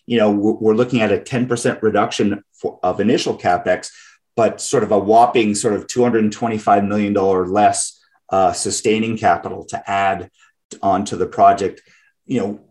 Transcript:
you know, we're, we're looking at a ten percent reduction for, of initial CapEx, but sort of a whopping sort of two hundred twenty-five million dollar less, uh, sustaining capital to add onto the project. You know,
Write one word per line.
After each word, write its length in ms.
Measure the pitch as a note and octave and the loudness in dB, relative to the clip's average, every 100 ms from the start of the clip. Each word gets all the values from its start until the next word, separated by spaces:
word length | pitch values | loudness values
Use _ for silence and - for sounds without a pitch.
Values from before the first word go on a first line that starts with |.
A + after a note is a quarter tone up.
| - | -4
you 100 | A#2 | 2
know, 140 | G#2+ | 2
we're, 220 | G2+ G#2 | 2 0
we're 220 | G#2+ A2 | 2 2
looking 260 | G#2+ B2 B2 | 2 2 0
at 100 | G#2+ | 0
a 80 | F#2+ | 0
ten 300 | - B2+ B2+ | -2 -4 -2
percent 340 | A#2+ B2+ - | -2 -2 -2
reduction 640 | A2 G2+ G#2+ - G#2 G2+ - | 0 0 0 0 -2 -2 -8
for, 260 | _ F2+ - | _ -10 -6
of 160 | F#2 F2+ | -4 -2
initial 360 | G2+ D3 - G#2+ | 0 0 -2 -4
CapEx, 540 | G2 F2+ F#2+ F2+ - - - _ _ - | -2 -2 0 -4 -6 -20 -20 _ _ 0
but 240 | G#2+ - | 0 -2
sort 240 | - C3 | -2 -2
of 80 | G#2 | 2
a 60 | G#2 | 0
whopping 580 | G2 A2+ A#2+ B2 G#2+ G2+ | 4 4 6 4 0 0
sort 180 | A#2 | -2
of 140 | G2 - | -2 -4
two 160 | B2 | 0
hundred 260 | A#2+ A2+ G#2+ | 0 2 0
twenty-five 540 | - A#2 G#2+ A2+ G2+ | -2 -4 -2 2 2
million 280 | G2+ G#2 G2+ | 2 0 0
dollar 360 | G2+ G2 F#2 F2+ | 0 2 0 0
less, 520 | G2+ G2+ G2 - - _ _ _ | 2 2 2 -4 -12 _ _ _
uh, 240 | F#2+ F#2 | 0 0
sustaining 680 | - G#2 - A#2 A2 A2+ A2+ | 0 -4 -2 0 0 -2 -2
capital 460 | G2 F#2+ F#2+ F#2 | 0 0 -4 -12
to 260 | - - - | -10 -10 -6
add 400 | G2 G2 F2+ F2+ _ _ _ _ - | -2 -2 -2 -8 _ _ _ _ -6
onto 340 | G2 F#2 G#2 F2 | -2 0 -2 -4
the 100 | F2+ | -4
project. 560 | - G2+ G2 F#2+ - _ _ _ _ - | 4 4 4 0 -6 _ _ _ _ -6
You 140 | B2+ | -4
know, 200 | G2+ G#2 _ | -4 -8 _